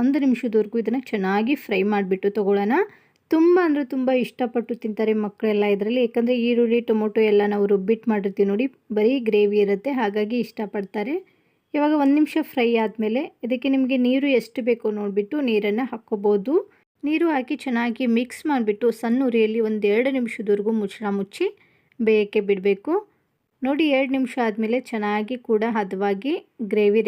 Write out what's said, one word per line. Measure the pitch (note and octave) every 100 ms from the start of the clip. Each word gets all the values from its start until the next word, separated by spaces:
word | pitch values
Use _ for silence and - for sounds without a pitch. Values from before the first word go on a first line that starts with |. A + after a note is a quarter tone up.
ಒಂದು | B3+ C#4+
ನಿಮಿಷದವರೆಗೂ | C4+ A#3+ B3 G#3+ G#3+ A#3
ಇದನ್ನು | A3+ C4 -
ಚೆನ್ನಾಗಿ | G#3+ F#3+ G3+ A3+ D4 -
ಫ್ರೈ | F#3+ G3+
ಮಾಡಿಬಿಟ್ಟು | G#3 F#3 F#3+ G3+ G#3+
ತಗೊಳ್ಳೋಣ. | G3 G3+ G3+ D4+ G#4 - _ _ -
ತುಂಬ | D#4+ E4+ F4+ E4+
ಅಂದರೆ | D4 C4+
ತುಂಬ | C4 B3+ B3+
ಇಷ್ಟಪಟ್ಟು | A3+ - A#3+ A#3+ A3+ A3+
ತಿಂತಾರೆ | A3 G#3 A3 G#3+
ಮಕ್ಕಳೆಲ್ಲ | G#3 - A3 G#3 G#3
ಇದರಲ್ಲಿ, | G3+ G#3 B3
ಯಾಕಂದರೆ | A#3 A#3+ A#3 B3 A#3
ಈರುಳ್ಳಿ | A#3+ A#3 A#3 A#3+
ಟೊಮೊಟೊ | A3 G#3+ A3 G#3+
ಎಲ್ಲ | G#3 G#3
ನಾವು | G#3 G3+
ರುಬ್ಬಿಟ್ಟು | G3 F#3+ A3 A#3
ಮಾಡಿರ್ತೀವಿ | G#3 G3 G3 G3
ನೋಡಿ, | G#3 C4+ - - G#3+
ಬರೀ | A3 C4+ A3
ಗ್ರೇವಿ | G#3 G#3 G#3
ಇರುತ್ತೆ, | G3+ G3 C#4 C4
ಹಾಗಾಗಿ | G#3 G#3+ G#3+ A#3+
ಇಷ್ಟಪಡ್ತಾರೆ. | - - G#3 G#3 G3 G#3+ G#3+ F4+ - _ _ _ _
ಇವಾಗ | D4 D4 D4+
ಒಂದು | C#4 D4
ನಿಮಿಷ | D4+ D#4+ -
ಫ್ರೈ | C4 A#3 A#3
ಆದಮೇಲೆ | G#3+ A3+ G#3+ A#3+ F4 _
ಇದಕ್ಕೆ | A3+ B3+ C#4 C4+
ನಿಮಗೆ | B3+ C4 B3
ನೀರು | C4+ C#4
ಎಷ್ಟು | A#3+ A3+ C#4
ಬೇಕೋ | A#3+ A#3 G#3+
ನೋಡಿಬಿಟ್ಟು | G#3 G3+ G3 G3+ D4+
ನೀರನ್ನು | B3+ G#3 G#3 G#3+ A3+
ಹಾಕ್ಕೋಬೋದು. | A#3 - G#3 G#3 G3+ G3 F4 - _ _ _
ನೀರು | C#4+ D#4 E4+ C#4
ಹಾಕಿ | B3+ D4
ಚೆನ್ನಾಗಿ | C4+ A#3 A#3+ A3+ B3+ A3+
ಮಿಕ್ಸ್ | B3 - D#4
ಮಾಡಿಬಿಟ್ಟು | C4+ G#3+ G3+ A#3 A3+
ಸಣ್ಣ | A3+ B3+ C4
ಉರಿಯಲ್ಲಿ | A3+ A3 A3+ A3
ಒಂದು | G#3+ G3+
ಎರಡು | G#3+ C4+ C4
ನಿಮಿಷದವರೆಗೂ | A#3 - G#3 G3+ G#3 A3
ಮುಚ್ಚಳ | G3 - G#3
ಮುಚ್ಚಿ | G3+ G3 - G4 - _ _ _ -
ಬೇಯಕ್ಕೆ | A3 G#3+ G#3 G#3+ G3+
ಬಿಡಬೇಕು. | G3 G3+ G3 D4+ G4 G#4+ _ _ _ _ _
ನೋಡಿ, | C4 D4 D4+ C4
ಎರಡು | C4+ C4+
ನಿಮಿಷ | B3+ C4 A#3
ಆದಮೇಲೆ | G#3+ A3 B3 B3+
ಚೆನ್ನಾಗಿ | A3 G#3 G#3 G#3+ B3 -
ಕೂಡ | G#3+ A#3 A3
ಹದವಾಗಿ | F#3+ F#3+ G3+ G3 C4+ F4 - - G#3
ಗ್ರೇವಿ | G#3 G#3 A3